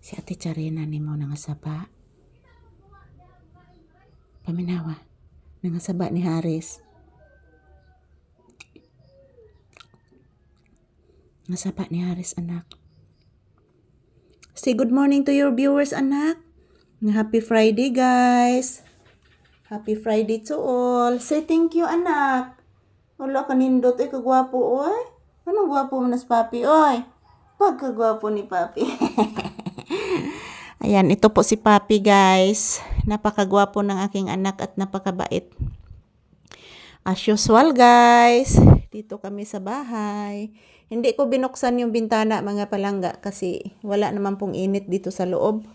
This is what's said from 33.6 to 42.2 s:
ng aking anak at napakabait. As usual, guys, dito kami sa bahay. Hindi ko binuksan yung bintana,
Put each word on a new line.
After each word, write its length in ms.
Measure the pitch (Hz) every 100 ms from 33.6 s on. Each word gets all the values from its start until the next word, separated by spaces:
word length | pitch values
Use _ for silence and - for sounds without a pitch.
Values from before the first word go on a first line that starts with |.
| 202 202
ng 160 | 202 196 196
aking 240 | 196 190
anak 320 | 185 190 196
at 160 | 190 -
napakabait. 720 | 196 196 190 185 - 175 - _ - - - - _ _ _ _ _ - - - - -
As 160 | - 185 -
usual, 480 | 214 - 226 302 254
guys, 800 | 247 240 240 240 240 240 269 - - - - 214
dito 240 | 214 208
kami 240 | 190 202
sa 160 | 208 208
bahay. 960 | 190 247 269 233 208 208 208 202 214 214 _ _ _
Hindi 160 | 226 240 226
ko 80 | 277
binuksan 560 | 262 262 262 254 247
yung 80 | 240
bintana, 560 | 226 226 220